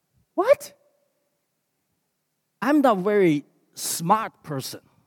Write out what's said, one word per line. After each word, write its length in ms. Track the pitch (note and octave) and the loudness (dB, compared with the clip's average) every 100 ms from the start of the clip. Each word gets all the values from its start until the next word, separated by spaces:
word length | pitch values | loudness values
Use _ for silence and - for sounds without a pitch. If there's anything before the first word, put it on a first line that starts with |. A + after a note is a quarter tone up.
| _ _ _ | _ _ _
What? 400 | - G#4+ D5 - _ _ _ _ _ _ _ _ _ _ _ _ _ _ _ _ _ _ _ | -4 0 0 -2 _ _ _ _ _ _ _ _ _ _ _ _ _ _ _ _ _ _ _
I'm 220 | A3+ D4+ | 0 2
not 160 | C4 G3 | 2 2
very 480 | F#3 G#3 F3+ D3 - _ _ | 0 2 2 2 -4 _ _
smart 720 | - - - E3+ G#3+ G#3+ - | -12 -10 -6 -2 -2 -2 -14
person, 400 | - C#3 - G#2 _ _ | -12 -12 -12 -16 _ _